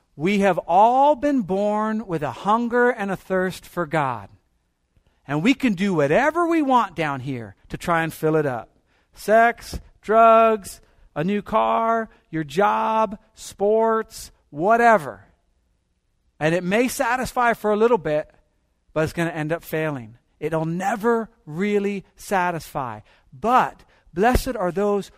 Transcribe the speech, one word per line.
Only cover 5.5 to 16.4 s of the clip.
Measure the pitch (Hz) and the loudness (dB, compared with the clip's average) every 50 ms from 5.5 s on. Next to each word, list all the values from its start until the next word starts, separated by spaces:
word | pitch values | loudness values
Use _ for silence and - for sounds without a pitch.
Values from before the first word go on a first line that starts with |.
| 277 | 2
can | - - 247 202 | 2 2 -2 0
do | 160 196 202 185 | 0 0 0 2
whatever | 156 143 139 156 208 262 311 311 349 349 330 | 2 2 4 4 2 2 2 0 0 0 0
we | 339 330 | 0 0
want | 294 269 254 240 214 190 165 | 0 2 2 2 0 0 -4
down | 147 160 147 139 135 | -4 -4 -4 -4 -6
here | 120 143 135 120 117 98 95 _ _ - | -8 -8 -8 -10 -10 -12 -16 _ _ -16
to | - - | -14 -8
try | - 180 170 165 | -4 0 0 0
and | 165 160 - | 0 -2 -4
fill | - - 156 156 | -4 -2 0 2
it | 156 147 | 2 0
up. | 139 123 113 95 - _ _ _ _ _ _ _ _ _ | 0 -4 -6 -8 -12 _ _ _ _ _ _ _ _ _
Sex, | - - - 214 226 226 233 233 - - - - 175 - - _ _ | -10 -2 2 4 4 4 4 2 -2 -10 -14 -14 -14 -14 -16 _ _
drugs, | - - 214 226 226 226 226 226 226 226 220 214 185 - - - _ _ _ _ _ _ - | -4 0 4 6 6 8 8 6 6 4 2 0 -4 -10 -18 -20 _ _ _ _ _ _ -6
a | 147 156 | -4 -2
new | 190 208 208 | -2 -2 -4
car, | 196 - 208 220 226 220 226 226 226 226 226 226 226 220 _ _ _ _ | -4 -2 -2 0 0 2 0 0 0 0 0 -2 -4 -6 _ _ _ _
your | - 156 160 | -8 -8 -8
job, | 143 135 175 202 208 214 220 220 220 220 220 220 202 214 - _ _ _ | -6 -2 0 0 0 0 0 -2 -2 0 0 -2 -2 -4 -10 _ _ _
sports, | - - - - - 196 208 220 220 226 226 220 220 220 220 - - - - _ _ _ _ | -20 -20 -16 -8 -2 0 0 2 2 2 2 0 -2 -4 -6 -12 -18 -18 -20 _ _ _ _
whatever. | - 143 165 202 226 233 233 233 220 196 147 127 104 95 - _ _ _ _ _ _ _ _ _ _ _ _ _ _ _ _ _ _ _ _ _ _ | -8 -2 0 2 4 4 6 6 4 4 2 -2 -12 -12 -16 _ _ _ _ _ _ _ _ _ _ _ _ _ _ _ _ _ _ _ _ _ _
And | - | -4